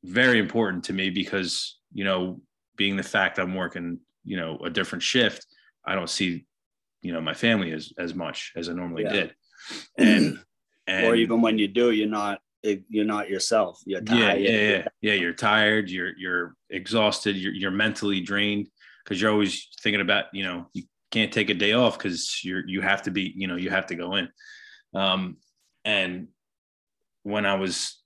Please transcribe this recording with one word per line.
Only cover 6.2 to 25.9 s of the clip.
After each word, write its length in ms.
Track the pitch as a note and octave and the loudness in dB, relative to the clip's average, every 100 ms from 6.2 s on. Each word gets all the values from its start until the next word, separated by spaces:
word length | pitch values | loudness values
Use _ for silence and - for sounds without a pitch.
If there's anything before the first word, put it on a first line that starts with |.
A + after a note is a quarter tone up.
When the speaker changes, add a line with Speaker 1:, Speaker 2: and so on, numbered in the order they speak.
| F#2+ E2+ - _ _ _ _ _ | -2 -2 -10 _ _ _ _ _
Speaker 1:
you 120 | F2+ | -8
know, 80 | E2 | -6
my 140 | D#2+ | -6
family 380 | D#2 A#2 A2 F2 | 0 2 2 0
as, 200 | D#2 - - | -6 -10 -10
as 160 | F2 | -8
much 380 | F2+ D#2+ - - E2 | -6 -8 -8 -10 -10
as 120 | E2 | -8
I 40 | |
normally 320 | E2+ F2 E2 | -6 -8 -4
Speaker 2:
Yeah. 240 | E2+ G2 E2+ - _ _ - - - - | -2 -2 -2 -8 _ _ -16 -16 -14 4
Speaker 1:
did. 400 | A#3 G#3+ - - | 6 8 4 0
Speaker 2:
<clears throat> 20 | - _ _ _ - | -14 _ _ _ -4
Speaker 1:
And, 160 | F#2+ | 2
Speaker 2:
Or 80 | A2+ | 4
Speaker 1:
and 80 | A#2 | 4
Speaker 2:
even 220 | A#2 A#2 | 4 4
when 160 | A2+ A2 | 4 4
you 100 | G2+ | 2
do, 240 | G#2 A#2+ | 4 4
you're 160 | A2 G#2+ | 4 0
not, 320 | G#2+ G#2 G2 _ _ | -2 -4 -6 _ _
you're 400 | G#2+ G2 - G#2+ | -2 -2 -2 0
not 260 | G#2+ G#2 F#2 | 0 0 -2
yourself. 500 | F#2+ - A2 F#2 - - | -4 2 2 2 -4 -8
You're 140 | F#2 | -6
Speaker 1:
Yeah, 300 | A2 A#2 G#2+ | 2 4 4
Speaker 2:
tired. 100 | F#2 | 4
Speaker 1:
yeah, 100 | G2 | 4
yeah. 380 | A2 G#2 G2 - _ | 4 4 2 0 _
Yeah, 120 | G#2+ | 0
you're 200 | G2+ F2 | 2 0
tired. 560 | E2+ G#2+ G#2+ G#2 G#2+ G2 | 0 2 4 6 4 0
You're, 300 | F#2 F2+ F2+ | -4 -6 -6
you're 380 | F#2 F2+ F2 - _ | -4 -4 -4 -10 _
exhausted. 680 | F#2+ F#2+ A2+ G#2+ G2 G#2 G2 | -10 -2 4 4 2 -2 -2
You're, 160 | F#2 | -4
you're 180 | - F#2+ | -4 -2
mentally 500 | F#2+ G#2+ - G#2 F#2+ | 0 0 0 -2 -2
drained 460 | F2+ G2+ G#2 G#2 G2+ _ - - | -2 -2 0 -2 -4 _ -20 -20
'cause 160 | - F#2+ | -8 0
you're 100 | G#2+ | 2
always 380 | G#2+ G2+ - - - | 4 2 -2 -10 -6
thinking 200 | A2 G#2 | -2 0
about, 240 | F#2 G2+ - | 0 0 -2
you 100 | G2 | -6
know, 240 | F#2+ F2 F2 | -6 -8 -10
you 100 | - - _ _ | -12 -14 _ _
can't 200 | A2+ G#2+ | 0 0
take 180 | - G2+ | 0 0
a 40 | |
day 180 | F#2 G2+ | 2 2
off 280 | A2+ A#2+ - | 4 4 2
'cause 400 | G2+ E2+ - - | -6 -4 -6 -6
you're, 260 | F#2 F#2 F2+ | -4 -6 -4
you 120 | F#2+ | -4
have 220 | F#2 G2 | 0 0
to 100 | - | -2
be, 200 | F#2+ F#2 F#2 | -4 -4 -6
you 100 | F#2+ | -6
know, 80 | |
you 160 | F2 F2+ | -4 -2
have 160 | F#2+ F#2+ | -2 -4
to 80 | |
go 220 | F2 F2 G2 | -8 -4 -4
in. 120 | F2 _ - - - - _ | -6 _ -20 -20 -20 -20 _
Um, 440 | F#2+ G2 F#2+ F#2 D#2+ _ _ _ _ | -2 0 0 -4 -10 _ _ _ _
and 420 | G#2+ | -2